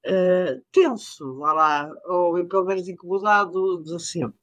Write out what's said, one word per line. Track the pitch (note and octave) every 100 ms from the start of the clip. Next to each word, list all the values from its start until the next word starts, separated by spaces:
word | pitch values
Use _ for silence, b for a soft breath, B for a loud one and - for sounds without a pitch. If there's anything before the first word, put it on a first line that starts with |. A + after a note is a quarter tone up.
| -
eh, | F#3+ F3+ F3+ F3+ C3+ _
tenso, | - E4+ A3+ - - C#3 C3
vá | D3
lá, | D#3 D#3 D3 D3 - -
ou | F3+ F3 F3 F3
pelo | F#3+
menos | F#3 F#3+ F3+
incomodado | F3 F3 F#3+ G#3 G#3 G3 F#3 F#3+ F3
de | D#3+ E3+
sempre. | E3+ E3+ A#2 -